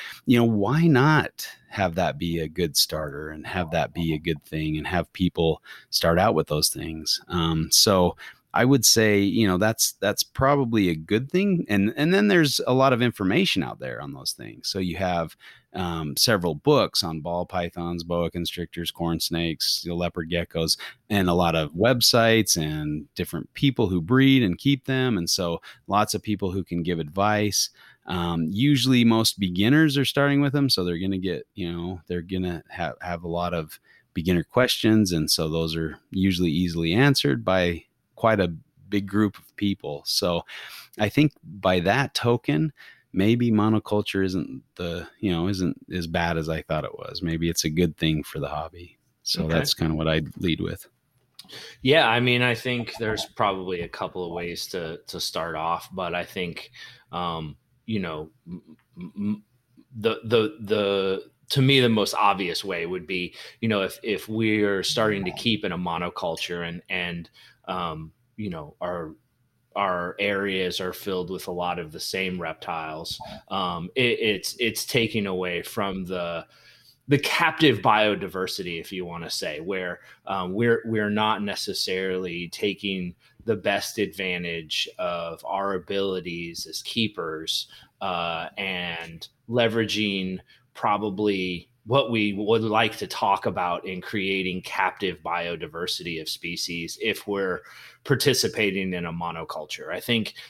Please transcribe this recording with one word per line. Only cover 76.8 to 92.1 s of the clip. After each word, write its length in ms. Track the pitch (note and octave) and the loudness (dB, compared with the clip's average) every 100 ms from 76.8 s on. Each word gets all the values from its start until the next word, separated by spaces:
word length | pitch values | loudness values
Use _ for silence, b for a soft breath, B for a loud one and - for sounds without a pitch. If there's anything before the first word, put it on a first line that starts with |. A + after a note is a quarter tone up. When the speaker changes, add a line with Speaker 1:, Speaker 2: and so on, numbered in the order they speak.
| b b - | b b 0
Speaker 2:
the 120 | C#3 | 0
captive 600 | - - E3 D#3+ D3+ G#2+ | 0 0 0 4 4 4
biodiversity, 1000 | A#2 G#2+ G#2+ F#2 F#2 F#2 F#2 - F2 E2 | 4 4 4 0 -4 -6 -6 -6 -8 -8
if 140 | - | -8
you 140 | F#2 F2 | -8 -8
wanna 240 | E2+ D#2+ | -10 -8
say, 300 | - F2 D2+ | -6 -6 -6
where, 400 | E2+ F#2+ F2+ E2+ B B - | -6 -4 -6 -8 B B -6
um, 260 | F#2+ F2+ | -4 -2
we're, 300 | G2+ A#2 A#2 | 2 4 4
we're 240 | A2+ A2 G#2 | 2 0 0
not 320 | G#2+ G#2+ G2+ | 2 2 0
necessarily 1080 | G2+ F2+ - F2+ - F#2 F#2+ F#2 F2+ F2 F2 | -2 -6 -6 -4 -2 -2 -2 -2 -4 -6 -8
taking 640 | - G#2 F#2 G2+ F#2+ F2 - b b A2+ | -4 -4 -2 -6 -4 -6 -10 b b -4
the 100 | G2+ | -2
best 420 | G#2 G2 - - | 2 0 0 -2
advantage 880 | F#2+ - F#2 F2+ E2+ E2 D#2 - - - | -2 -2 -4 -4 -4 -6 -6 -6 -6 -4
of 440 | F2+ E2+ E2+ D#2+ - | -4 -4 -6 -8 -6
our 280 | G2 G2 | -2 -2
abilities 920 | F#2+ E2+ G2 G2 F#2 F2 E2+ E2+ E2 E2 | -4 -2 -2 0 -2 -6 -8 -8 -10 -10
as 160 | - | -10
keepers, 840 | - A#2 A2 - E2 D#2+ D#2+ - - B B - | -6 -2 -2 -2 -8 -6 -6 -6 -6 B B -8
uh, 460 | G2 F2 E2+ E2 E2+ - | -4 -2 -4 -4 -8 -8
and 680 | F#2+ F2+ F2 E2 E2 E2 - _ - | -6 -6 -6 -8 -12 -14 -18 _ -4
leveraging 920 | A#2+ A#2 A2+ G#2+ G#2 G#2 G2 F#2 F#2 - b b | 0 2 2 -2 0 -2 -2 -4 -8 -12 b b
probably 920 | - A2+ G2+ G#2+ F#2+ G#2 G2 F#2 F2 - _ A2 | -4 -2 0 -2 -2 0 0 -2 -6 -10 _ 0
what 240 | C#3 A#2 | 0 2